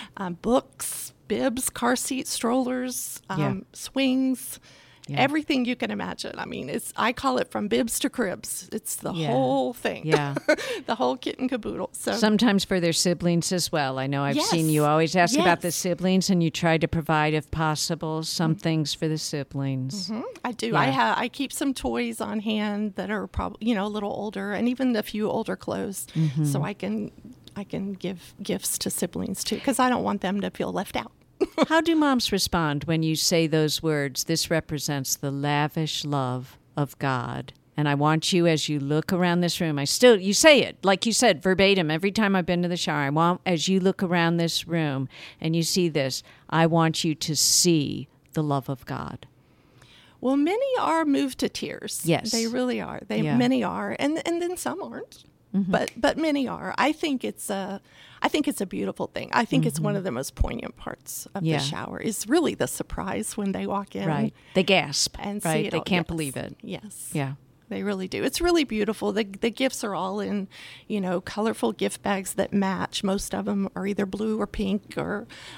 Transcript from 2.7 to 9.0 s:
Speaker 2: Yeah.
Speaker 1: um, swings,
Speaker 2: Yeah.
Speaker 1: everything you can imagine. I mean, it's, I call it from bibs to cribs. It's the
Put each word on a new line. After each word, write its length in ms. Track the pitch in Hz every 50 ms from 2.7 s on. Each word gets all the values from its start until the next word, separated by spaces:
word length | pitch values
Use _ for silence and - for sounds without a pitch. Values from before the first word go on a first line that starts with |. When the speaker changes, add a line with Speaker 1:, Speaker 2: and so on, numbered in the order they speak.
| 254 254 254 254 247 - - - - - - -
Speaker 2:
Yeah. 180 | 190 151 151 139
Speaker 1:
um, 180 | - 190 - _ -
swings, 880 | - - - - 269 269 262 254 262 262 262 262 - - - - - - - - - - - - _ - -
Speaker 2:
Yeah. 120 | 139 143
Speaker 1:
everything 460 | 247 277 294 311 302 - 302 262 247
you 100 | 233 247
can 140 | 247 - 196
imagine. 440 | 208 202 175 180 180 - - - - -
I 80 | -
mean, 240 | - - - - 131
it's, 240 | 151 226 - - -
I 160 | - - 226 247
call 240 | - - 269 254 254
it 120 | - -
from 180 | - 214 208 202
bibs 280 | 220 240 262 226 - -
to 100 | - 277
cribs. 600 | - - 233 190 175 - - - - - - -
It's 240 | - 220 - - -
the 160 | -